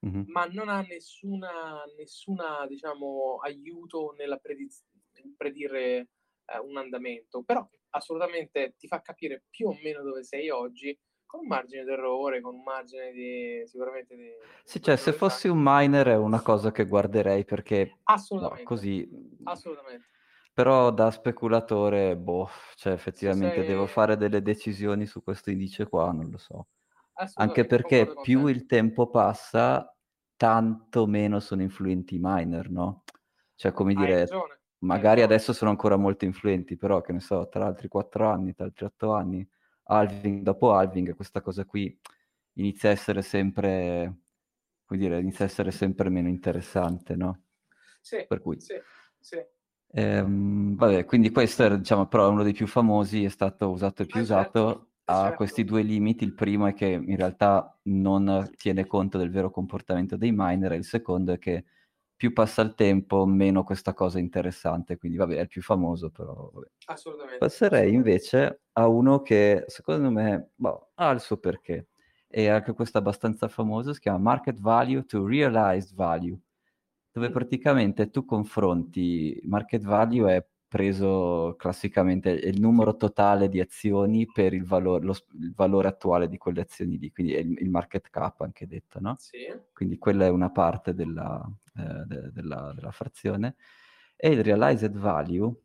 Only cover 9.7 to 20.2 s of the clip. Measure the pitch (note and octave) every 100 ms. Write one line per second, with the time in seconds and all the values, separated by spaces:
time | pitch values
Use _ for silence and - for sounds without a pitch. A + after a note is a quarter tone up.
9.7 | D3+ D3+ D3 C#3 C3+ B2 C#3 D#3 C3+ B2
10.7 | B2 C#3 C#3+ _ _ _ D#4+ D#4 D3 B2
11.7 | C3+ C3 C3+ C3 B2+ C#3 C3 B2 B2 C3+
12.7 | C3+ B3+ C4 C4 B2 B2 B2 A#2+ A#2+ A#2
13.7 | B2 B2+ C3 B2 B2 A#2+ A#2 - - _
14.7 | - - C3+ - D3+ G3 - G3 E3+ C#3+
15.7 | C#3+ C#3+ C#3+ C3 A2 G#2+ A2+ - G#2+ G#2+
16.7 | G#2+ G2+ G2+ G2+ G#2+ G2 G2 G2+ G2+ -
17.7 | G#2 F#2+ _ - G#3 - G3 - - -
18.7 | A#2+ G2+ F#2+ - - - - - F3 F3
19.7 | D3+ C3+ B2 _ _